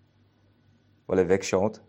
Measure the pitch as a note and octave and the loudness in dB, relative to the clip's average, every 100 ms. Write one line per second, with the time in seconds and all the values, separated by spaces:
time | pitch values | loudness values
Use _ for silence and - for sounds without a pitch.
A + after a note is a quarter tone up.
0 | _ _ _ _ _ _ _ _ _ _ | _ _ _ _ _ _ _ _ _ _
1 | - F#2 F2 G2 - F#2+ G#2+ - | -4 0 2 0 0 -2 -2 -4